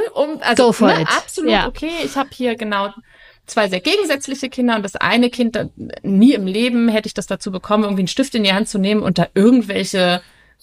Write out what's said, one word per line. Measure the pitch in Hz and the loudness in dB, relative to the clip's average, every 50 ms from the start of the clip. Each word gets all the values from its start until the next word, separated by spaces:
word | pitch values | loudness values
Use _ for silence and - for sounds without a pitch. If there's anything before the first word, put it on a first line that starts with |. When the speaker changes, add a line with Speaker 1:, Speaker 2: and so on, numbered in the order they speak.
| 440 - - | -2 -2 -2
Speaker 1:
um, | - 285 294 311 - | -2 -2 -2 -4 -4
also, | - - 240 254 247 240 | -4 0 2 4 4 4
Speaker 2:
Go | - | 4
for | - 226 285 | 4 4 4
Speaker 1:
ne, | 415 - | 4 2
Speaker 2:
it. | 160 - | 0 0
Speaker 1:
absolut | 226 311 - - - 381 311 233 | -2 -2 -2 -4 -6 -4 -2 0
Speaker 2:
Ja. | 220 196 - 254 | 0 0 0 -2
Speaker 1:
okay. | - - 294 320 339 339 277 | -4 -8 -8 -8 -6 -6 -6
Ich | 277 - 269 | -6 -4 -4
habe | 269 269 - | -6 -6 -6
hier | - 254 247 226 | -6 -4 -4 -4
genau | 233 226 214 208 196 196 202 - 240 - _ _ _ - - _ _ _ | -4 -6 -4 -4 -4 -4 -6 -8 -12 -20 _ _ _ -20 -20 _ _ _
zwei | - - 233 208 196 | -6 -2 -2 0 0
sehr | 185 185 | 0 -2
gegensätzliche | - 302 370 415 403 320 277 277 - - 262 262 - 247 | 0 0 0 0 0 0 -2 -4 -4 -8 -8 -8 -8 -8
Kinder | - - 247 240 226 | -4 -2 0 0 0
und | 214 196 | 0 -2
das | 190 - | -4 -6
eine | - - 175 208 233 247 240 | -4 -2 0 2 2 2 2
Kind, | 240 - 247 226 - | 2 0 -2 -2 -2
da, | 214 - - - - - - - - | -4 -6 -6 -8 -12 -14 -14 -12 -8
nie | - 196 196 190 220 269 285 | -4 0 4 6 6 6 6
im | 202 190 185 | 4 0 -2
Leben | 190 214 240 254 240 240 233 233 | -2 0 0 0 0 2 2 2
hätte | 214 220 - 214 | 2 0 -2 -4
ich | - | -6
das | - 190 - | -8 -8 -6
dazu | 196 185 - 208 | -8 -8 -8 -8
bekommen, | 190 180 - - 208 214 214 | -8 -8 -4 0 0 2 2
irgendwie | 202 202 190 | 2 0 0
einen | 190 170 | -2 0
Stift | - - 269 277 - | 0 -2 -2 0 0
in | 233 208 | 0 0
die | 196 190 | 2 2
Hand | 196 214 - | 0 0 -2
zu | - 202 | -2 -2
nehmen | 190 202 214 214 | 0 0 0 0
und | 208 - 170 175 | 0 0 0 0
da | 170 - - | 0 0 2
irgendwelche | 190 202 233 254 254 208 196 196 190 190 - - 190 180 175 180 180 - _ _ _ _ _ _ _ | 4 6 6 6 4 4 0 -2 -4 -4 -2 0 0 2 2 0 -2 -4 _ _ _ _ _ _ _